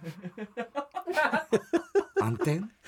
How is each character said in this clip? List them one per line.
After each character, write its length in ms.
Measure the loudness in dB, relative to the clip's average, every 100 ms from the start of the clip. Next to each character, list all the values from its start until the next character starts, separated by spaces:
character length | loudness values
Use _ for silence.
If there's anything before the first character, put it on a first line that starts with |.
| -12 -12 -12 -10 -10 -8 -8 -8 -8 -8 -2 2 2 0 0 0 2 -2 2 0 0 0
「暗 140 | 0
転？」 260 | 2 2 0 -2 -10